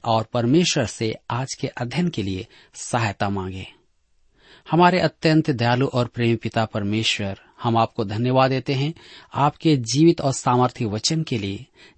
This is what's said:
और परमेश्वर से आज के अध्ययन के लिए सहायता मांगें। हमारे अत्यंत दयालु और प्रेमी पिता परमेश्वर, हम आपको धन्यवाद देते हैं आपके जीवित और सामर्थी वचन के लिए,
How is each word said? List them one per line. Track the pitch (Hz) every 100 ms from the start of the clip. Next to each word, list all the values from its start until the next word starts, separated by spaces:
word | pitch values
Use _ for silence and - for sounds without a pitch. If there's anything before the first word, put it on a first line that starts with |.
| -
और | 110
परमेश्वर | 107 120 117 151 170 - 110
से | - 113 110 -
आज | 120 135 -
के | 135
अध्ययन | - 120 139 175
के | 160
लिए | 98 92 92 - _
सहायता | - - 123 113 98 104
मांगें। | 101 92 95 92 - _ _ _ _ _ _ _ - -
हमारे | 160 180 180
अत्यंत | 160 - 165 156 156
दयालु | 127 120 123 135
और | 127 120
प्रेमी | - 117 117
पिता | 113 113 113
परमेश्वर, | 110 101 107 110 - 101 98 _ _
हम | 120 117
आपको | 113 - 104
धन्यवाद | 104 123 131 131
देते | 131 127
हैं | 131 143 165 - - -
आपके | - 143 - 160 147
जीवित | 113 127 165 165
और | 143
सामर्थी | 127 - 123 123 - 113
वचन | 104 - 160
के | 156 120
लिए, | 98 101 131 _ -